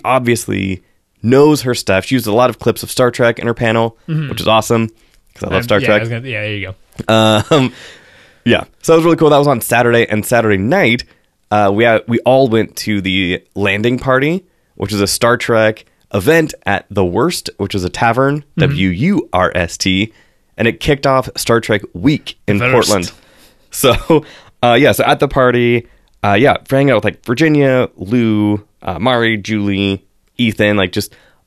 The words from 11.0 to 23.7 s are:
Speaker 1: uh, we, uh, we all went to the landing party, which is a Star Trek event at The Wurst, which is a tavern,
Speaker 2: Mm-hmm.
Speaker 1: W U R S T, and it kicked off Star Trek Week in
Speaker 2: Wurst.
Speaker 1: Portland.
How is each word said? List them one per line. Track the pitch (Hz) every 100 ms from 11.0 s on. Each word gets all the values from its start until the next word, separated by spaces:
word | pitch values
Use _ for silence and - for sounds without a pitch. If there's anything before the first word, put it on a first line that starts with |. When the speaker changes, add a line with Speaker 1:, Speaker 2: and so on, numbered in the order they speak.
| - _ _ _ -
Speaker 1:
uh, | 104 101
we, | 101
uh, | 117 107 -
we | 117
all | 120 131 135
went | 110 104 -
to | - 101
the | 92 92 90 90 _
landing | 98 101 101 120 127
party, | 135 131 143 180 - _ _
which | - 98
is | 104
a | 98
Star | - 120 120
Trek | - 117 110 110 - _ _
event | 101 98 165 160 - 95
at | 98 -
The | 101
Wurst, | 92 92 160 175 - -
which | 98 101
is |
a | 90
tavern, | - 120 117 135 147
Speaker 2:
Mm-hmm. | - -
Speaker 1:
W | - - 95
U | 87 165 208 -
R | 92 92
S | 90 85 -
T, | 98 92 107 _ _ _ _ -
and | 113
it | -
kicked | - 143 143
off | 131 - -
Star | - 117
Trek | - 107 -
Week | 85 113 156 - - -
in | 104
Speaker 2:
Wurst. | 113 123 107
Speaker 1:
Portland. | 101 87 - _ _ - _ _